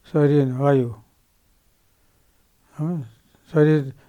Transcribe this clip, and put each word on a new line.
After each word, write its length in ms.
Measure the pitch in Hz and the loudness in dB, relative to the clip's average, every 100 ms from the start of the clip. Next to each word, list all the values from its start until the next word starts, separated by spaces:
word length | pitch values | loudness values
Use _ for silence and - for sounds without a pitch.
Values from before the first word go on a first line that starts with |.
| - | -6
શરીર, 420 | 156 143 147 131 | 0 2 2 0
વાયુ. 420 | 127 143 135 117 110 _ _ _ _ _ _ _ _ _ _ _ _ _ _ _ _ _ - | 0 0 2 0 -8 _ _ _ _ _ _ _ _ _ _ _ _ _ _ _ _ _ -10
હા, 260 | 160 170 113 _ _ _ _ | -8 -8 -12 _ _ _ _
શરીર 420 | 156 151 156 135 - | 2 2 2 -2 -12